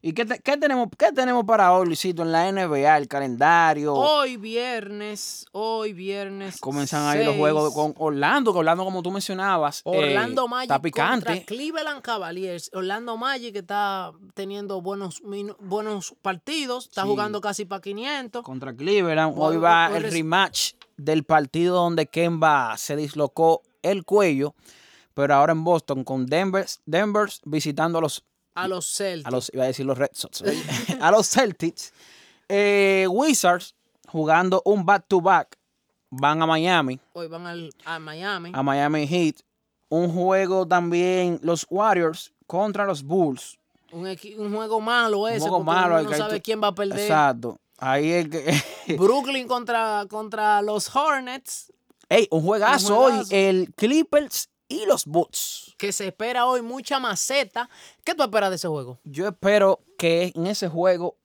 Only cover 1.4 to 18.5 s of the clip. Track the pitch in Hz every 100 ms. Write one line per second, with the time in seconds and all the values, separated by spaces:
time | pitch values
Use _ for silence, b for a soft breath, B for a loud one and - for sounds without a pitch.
1.4 | 214 220 185 180 180 160 185 170 165 165
2.4 | 180 196 180 147 143 151 135 143 139 120
3.4 | 147 170 165 147 147 139 285 302 262 247
4.4 | 214 226 247 233 202 208 208 208 - -
5.4 | - 196 220 226 214 180 190 202 196 196
6.4 | 196 - - 143 139 151 147 147 147 143
7.4 | 151 151 151 143 151 143 156 143 147 277
8.4 | 233 180 160 170 190 190 175 196 190 190
9.4 | 196 180 147 - - 175 147 143 233 262
10.4 | 247 247 254 135 160 147 160 247 170 175
11.4 | 180 226 302 320 302 285 - 226 170 175
12.4 | 185 175 - 185 185 208 240 226 247 269
13.4 | 240 202 175 202 202 190 175 160 190 -
14.4 | 196 202 202 190 175 196 190 - 208 202
15.4 | 202 - 196 202 214 208 - - 196 185
16.4 | - 311 269 247 - - 202 208 208 208
17.4 | 208 196 196 196 196 202 254 285 247 240
18.4 | 233